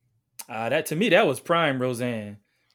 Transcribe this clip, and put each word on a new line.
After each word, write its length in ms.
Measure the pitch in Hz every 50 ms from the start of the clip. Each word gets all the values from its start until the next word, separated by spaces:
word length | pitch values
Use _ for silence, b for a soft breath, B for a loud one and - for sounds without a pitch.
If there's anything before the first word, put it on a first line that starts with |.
| _ _ _ _ _ _ _ - - -
Uh, 200 | 113 110 113 117
that, 180 | 135 160 -
to 100 | - 156
me, 120 | 160 220 240
that 160 | 165 196 233
was 140 | 160 127 -
prime 400 | - - 170 170 165 147 135 127
Roseanne 580 | 127 127 123 117 123 123 117 110 104 104 101 104 _ _ _ _ _ _